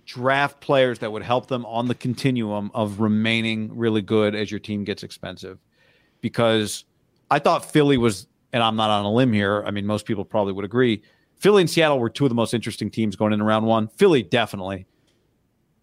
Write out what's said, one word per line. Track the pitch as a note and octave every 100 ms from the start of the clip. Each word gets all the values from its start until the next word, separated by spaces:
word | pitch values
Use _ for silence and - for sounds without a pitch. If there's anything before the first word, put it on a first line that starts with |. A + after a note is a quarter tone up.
| -
draft | B2 B2+ C#3 C#3+ -
players | - C#3 B2+ A2+
that | A2
would | G#2+
help | F#2+ B2 -
them | B2+ A2
on | A#2 B2
the | A#2+
continuum | C3 A2+ C#3 B2 G#2+ G#2 G#2
of | A#2+ G#2+ G2+
remaining | A2 G#2+ A2 A2+ A2+ A2 A2 A#2
really | A#2 A2
good | F#2+ A2 G#2 G#2
as | G2+
your | G#2
team | - G#2
gets | G2+ G2
expensive. | G2+ - F#2+ F2+ F#2 F#2+ _ _ _ _ _ _
Because | A2+ - A#2 A2+ G#2 - - _ _ _ -
I | C#3+
thought | F#3 D#3
Philly | - D3+ C#3+ C3+
was, | A#2 F#2 - _ _
and | B2
I'm | A2+ A2
not | G#2+
on | G#2 G2+
a |
limb | A2+ C3
here, | G#2 G2+ G#2 G#2
I |
mean, | G2+ G2+
most | G#2 -
people | G2+ F#2+
probably | A2 G2+
would | G2 G2
agree, | A#2+ B2+ G2+ - _ _ _
Philly | F#3 G#3
and | E3
Seattle | E3 D#3 C3+
were | A2+
two | - C#3
of |
the | A#2
most | A2
interesting | A#2+ A2 - G#2
teams | - A2 G2
going | G#2+
into | G#2+ G#2+
round | A2 A2
one. | A2 A2
Philly, | - G3+ C#3+
definitely. | G2+ A#2+ G#2+ G2+ F#2 F#2+ F#2 _ _ _ _ _ _ _ _ _